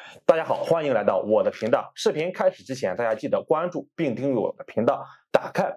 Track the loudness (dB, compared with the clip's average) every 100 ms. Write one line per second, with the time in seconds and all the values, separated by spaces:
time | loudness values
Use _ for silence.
0 | -18 0 4 4 2 -2 0 0 2 2
1 | 2 0 2 2 2 0 0 0 0 -2
2 | 0 0 -4 0 0 0 -6 -4 -2 0
3 | 0 -2 0 -2 -2 -4 -4 -8 -10 -4
4 | -4 -2 -2 0 -2 -6 -8 -2 -2 -2
5 | -8 -20 _ -2 0 -2 -2